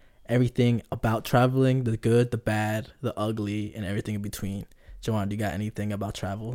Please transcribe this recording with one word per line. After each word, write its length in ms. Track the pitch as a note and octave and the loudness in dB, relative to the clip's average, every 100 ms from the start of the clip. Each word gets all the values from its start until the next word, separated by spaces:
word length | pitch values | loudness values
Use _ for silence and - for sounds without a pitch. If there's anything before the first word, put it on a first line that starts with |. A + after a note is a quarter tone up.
| - - - | -20 -20 0
everything 540 | B2 B2 - A#2+ A#2 - | 2 2 4 4 2 -2
about 340 | - A2+ A2+ - | -4 0 0 2
traveling, 580 | B2+ B2+ C3 C3 C3 | 4 6 6 4 4
the 140 | A#2+ A2+ | 0 0
good, 340 | A#2 A#2 B2 | 4 4 4
the 60 | A2+ | 0
bad, 540 | - G#2+ G#2+ G#2+ - - | -2 0 0 -2 -6 -8
the 160 | A#2+ - | -6 -2
ugly, 540 | G#2+ A2 G#2 G#2 G#2 - | -2 -2 -2 -4 -4 -6
and 100 | F#2+ | -4
everything 300 | G2+ G#2+ G#2+ | -4 -4 -6
in 60 | |
between. 440 | G#2 - G2+ G2 - - - - | -6 -6 -6 -6 -8 -16 -20 -10
Joanne, 260 | - A2 G2+ | -4 -2 -2
do 80 | G#2 | -2
you 40 | |
got 140 | G#2 | -2
anything 380 | D#2+ G#2+ - G#2 | -2 -4 -4 -4
about 220 | G2+ G2+ - | -4 -6 -6
travel 380 | F#2+ G2+ A2 | -6 -6 -8